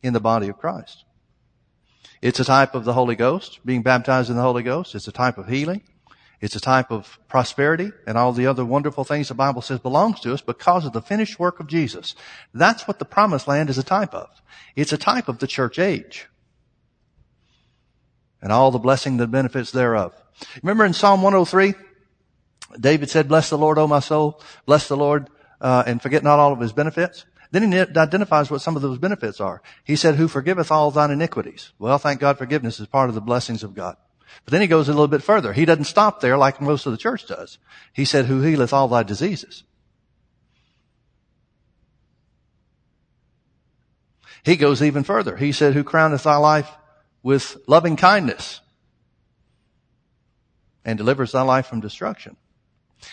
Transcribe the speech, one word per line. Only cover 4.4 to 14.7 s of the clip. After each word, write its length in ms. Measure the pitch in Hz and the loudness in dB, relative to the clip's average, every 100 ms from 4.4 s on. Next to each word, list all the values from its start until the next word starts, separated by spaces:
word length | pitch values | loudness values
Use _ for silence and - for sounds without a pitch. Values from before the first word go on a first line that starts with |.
Holy 200 | 127 120 | 0 -2
Ghost. 320 | 120 151 180 | -4 -6 -8
It's 140 | 104 107 | -12 -12
a 40 | |
type 260 | - 127 101 | -4 -2 -4
of 100 | 95 | -6
healing. 340 | 135 156 196 - _ _ _ _ _ | -6 -4 -8 -12 _ _ _ _ _
It's 140 | 104 107 | -10 -6
a 40 | |
type 300 | 131 131 127 | 0 2 2
of 280 | 110 - - _ | -6 -10 -20 _
prosperity 640 | 131 120 - 143 160 202 - - | -2 0 -2 -2 -2 -4 -10 -6
and 120 | 113 | 0
all 140 | 123 | 0
the 140 | 120 131 | 0 -2
other 180 | 127 | -2
wonderful 400 | 120 139 147 139 | -2 -2 -2 -6
things 240 | 127 147 139 | -6 -6 -6
the 60 | |
Bible 280 | 127 139 123 | -2 -2 -4
says 180 | - 127 | -8 -8
belongs 400 | 127 147 220 - | -2 0 0 -2
to 140 | - | -6
us 80 | 139 | -6
because 420 | - 120 - 180 | -8 -4 0 0
of 80 | 147 | -2
the 80 | 113 | -8
finished 380 | - 208 208 - | -6 -4 -4 -4
work 200 | 175 175 | -4 -4
of 80 | 151 | -6
Jesus. 480 | 160 127 87 - - - - - | -4 -4 -6 -14 -16 -20 -20 -18
That's 340 | 117 190 233 - | 0 2 2 -6
what 120 | - | -10
the 60 | - | -4
Promised 420 | - 214 143 - | 0 2 0 0
Land 220 | 143 151 | -2 0
is 80 | 131 | -4
a 40 | |
type 320 | 131 190 202 | -2 -2 -2
of. 140 | 90 - _ _ - - | -8 -16 _ _ -20 -14